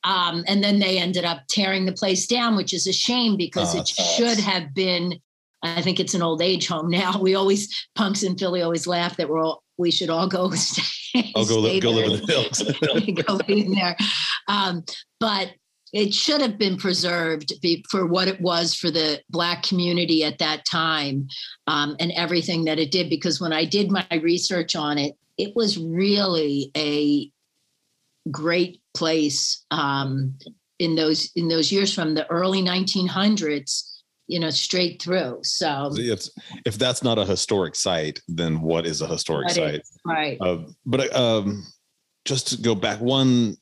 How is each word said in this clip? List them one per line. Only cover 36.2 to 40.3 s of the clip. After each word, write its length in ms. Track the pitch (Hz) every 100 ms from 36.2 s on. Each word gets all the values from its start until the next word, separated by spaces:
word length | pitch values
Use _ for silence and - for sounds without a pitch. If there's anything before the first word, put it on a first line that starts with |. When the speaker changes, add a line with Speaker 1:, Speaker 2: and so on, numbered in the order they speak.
| - - - - -
Speaker 2:
if 100 | 104
that's 240 | 127 123
not 140 | 127 110
a 60 |
historic 520 | 98 92 - 104 87 -
site, 440 | - 85 76 76 -
then 340 | 85 82 80
what 260 | 80 82 82
is 140 | 76
a 60 | 78
historic 400 | 78 - 78 71
Speaker 1:
What 80 |
Speaker 2:
site? 200 | 170 110 76
Speaker 1:
is, 220 | - _
right. 340 | 165 160 151